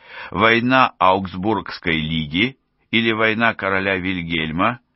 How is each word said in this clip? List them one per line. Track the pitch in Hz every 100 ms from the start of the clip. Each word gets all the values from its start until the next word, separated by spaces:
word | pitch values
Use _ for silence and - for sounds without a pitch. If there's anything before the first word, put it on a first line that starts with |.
| - - -
Война | - 110 117 120 131 123 -
Аугсбургской | 92 95 95 92 95 104 85 - 85 80
лиги, | 78 80 78 80 120 135 _ _ _
или | 110 113
война | 110 110 110 117
короля | 107 98 95 98 95
Вильгельма, | 90 92 85 82 78 78 104 123 _